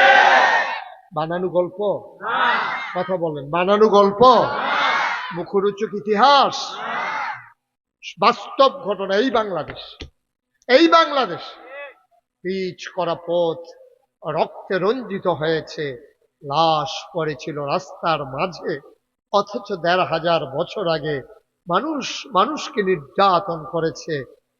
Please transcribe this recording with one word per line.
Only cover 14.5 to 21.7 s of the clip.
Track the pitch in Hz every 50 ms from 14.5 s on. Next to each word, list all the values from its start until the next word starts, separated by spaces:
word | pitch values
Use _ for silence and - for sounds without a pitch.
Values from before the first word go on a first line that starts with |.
| - - - - 196 175
রঞ্জিত | 180 208 254 262 226 185 196 190 -
হয়েছে, | 185 165 135 156 160 160 156 151 - - 165 151 139 127 117 - - _ _ _ _ _ _ -
লাশ | 139 139 156 165 160 160 151 147 - - - - - -
পড়েছিল | 170 156 156 151 - - 165 147 147
রাস্তার | 143 139 160 185 180 - - - 196 170 160 143 143
মাঝে, | 131 131 143 180 190 156 - - - 156 139 - - - _ _ _ _ _ _ _
অথচ | - 202 208 - - 240 - - 202
দেড় | 170 160 170 180 185 165
হাজার | 131 160 165 156 175 165 156 123
বছর | 123 131 147 139 - - 220 190
আগে | 170 160 156 143 156 147 131 117 - - - _ _ _ _ _
মানুষ | 165